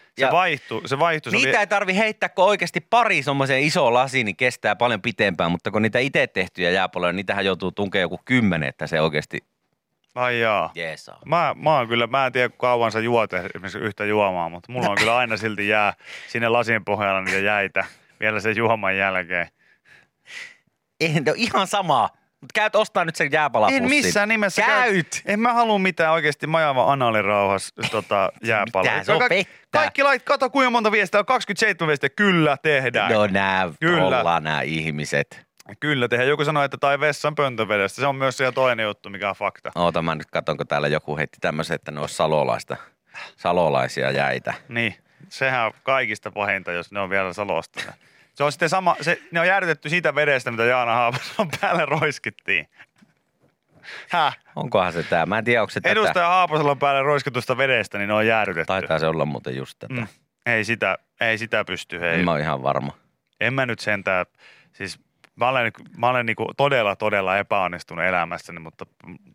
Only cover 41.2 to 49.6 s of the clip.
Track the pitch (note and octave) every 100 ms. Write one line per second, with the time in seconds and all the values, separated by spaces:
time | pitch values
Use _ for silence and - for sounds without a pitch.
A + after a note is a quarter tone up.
41.2 | D2 - F2+ D#2 D2+ E2 - D2 D2+ -
42.2 | D#2+ D#2 C2+ A#1 - C2 - _ _ -
43.2 | - - F2+ F2+ E2 C2+ B1+ - C2 C#2
44.2 | C#2 C2 - - - A#2 A#2 F#2 _ _
45.2 | - - C3+ C3 A2+ - - C3+ B2 G#2+
46.2 | G#2+ G#2 G2+ G2 F2+ F2 E2+ G2+ F#2+ G2
47.2 | F#2+ F2 G#2 E2 - - - - _ _
48.2 | _ - C#3+ C#3+ E3 F#3+ F3+ - D3 -
49.2 | - E3+ F3 G3